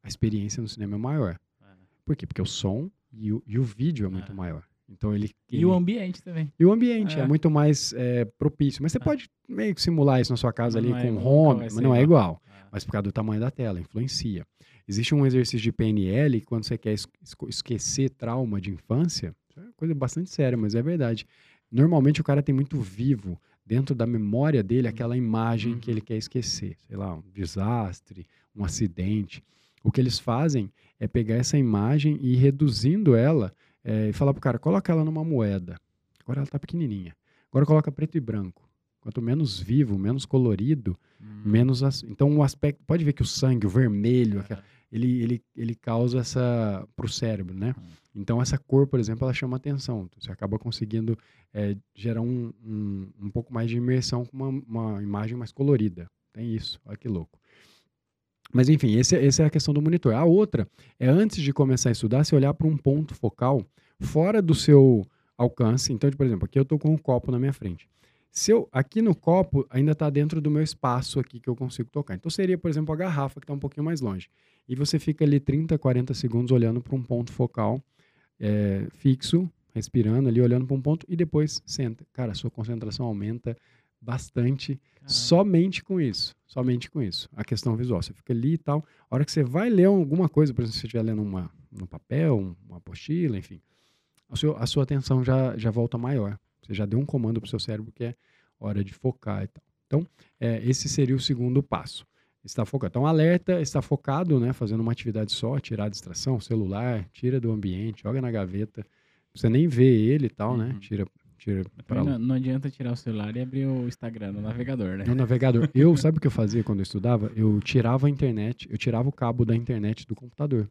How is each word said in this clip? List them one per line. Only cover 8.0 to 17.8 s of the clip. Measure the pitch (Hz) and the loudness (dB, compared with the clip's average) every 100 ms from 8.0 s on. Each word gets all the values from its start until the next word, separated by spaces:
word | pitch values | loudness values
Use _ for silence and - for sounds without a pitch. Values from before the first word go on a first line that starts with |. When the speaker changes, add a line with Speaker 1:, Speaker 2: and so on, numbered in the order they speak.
| 123 123 110 | 0 0 -2
Speaker 1:
propício. | _ - - 143 - | _ -4 0 -2 0
Mas | 151 | -4
você | 240 | -2
Speaker 2:
É. | |
Speaker 1:
pode | 311 294 - _ - | 0 -2 -6 _ -12
meio | 254 214 | -4 -4
que | 185 | -2
simular | - 165 143 127 | 0 4 4 4
isso | 120 | 2
na | 120 | 0
sua | 123 | -2
casa | 113 120 110 | -2 -2 0
Speaker 2:
Mas | 117 | 0
Speaker 1:
ali | |
Speaker 2:
não | 120 | 0
é, | 123 | 0
Speaker 1:
com | |
Speaker 2:
nunca | 110 117 | 0 4
Speaker 1:
home, | 143 156 120 | 6 8 4
Speaker 2:
vai | 113 | 0
Speaker 1:
mas | |
Speaker 2:
ser | 107 | 0
Speaker 1:
não | 131 120 | 4 6
é | |
Speaker 2:
igual. | 147 160 92 80 | 8 6 6 -4
Speaker 1:
igual. | _ - | _ -20
Speaker 2:
É. | _ | _
Speaker 1:
Mas | 101 | -10
por | - | -6
causa | 104 | -4
do | 101 | -4
tamanho | 117 110 107 | -4 -2 -2
da | 123 | -4
tela, | - 117 90 | -4 -6 -6
influencia. | 82 104 131 - 120 92 - _ _ _ - | -8 -8 -6 -6 -6 -8 -10 _ _ _ -6
Existe | 101 117 147 | -4 0 2
um | 135 | 4
exercício | 127 123 117 | 4 0 -2
de | 113 | -2
P | - 113 | 0 0
N | 104 92 | 2 0
L | 107 147 117 | 2 2 0
que | - | -2
quando | 117 107 | -6 -4
você | 117 | -6
quer | 107 | -4
es-, | 107 - _ | -4 -6 _
esco-, | - - - | -20 -16 -12
esquecer | - - 117 | -10 -6 -6